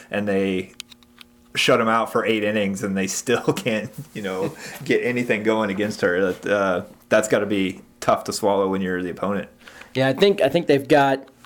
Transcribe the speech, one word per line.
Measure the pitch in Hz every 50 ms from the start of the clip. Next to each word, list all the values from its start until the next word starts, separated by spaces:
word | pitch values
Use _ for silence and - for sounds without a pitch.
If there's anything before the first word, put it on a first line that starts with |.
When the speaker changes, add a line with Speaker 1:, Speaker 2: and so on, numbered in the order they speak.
| - -
Speaker 1:
and | - 104 104 101
they | 98 98 98 95 92 92 92 - - - - - - - _ _ _ _ - - _ _ _ _ -
shut | - - - 135 120
'em | 117 113
out | 113 113 113 110 -
for | 120 110
eight | 113 113 110 104
innings | 107 107 110 104 98 98 95 110
and | 101 95
they | 95 95
still | 95 - - - - 120 110
<laughs> | - - -
can't, | - - 127 110 107 101 - - - 143 - -
you | 120
know, | 104 95 92 92 95 - - - - - - - 139
get | 127 123 107 -
anything | 120 123 123 123 120 120 104 98
going | 110 110 110 110 101
against | 95 95 104 107 107 - -
her. | 98 87 90 98 92 90
That, | - -
uh, | - 101 104 98 95 90 90 95 - - - - _
that's | - 110 110 -
gotta | - 113 104
be | 98 107 98 95 92 95 - - - _ _
tough | - - 110 - -
to | - 98
swallow | - - 101 101 101 98 95
when | 95 95 95
you're | 92 92 90 90
the | 90
opponent. | 87 - - 95 101 95 - - - _ - - - - - - -
Speaker 2:
Yeah, | 131 131 135
I | 135
think, | 135 196 202 196 202 -
I | 139
think | 139 170 165
they've | - 147 139 139
got, | - 156 143 139 135 135 135 - - - _ -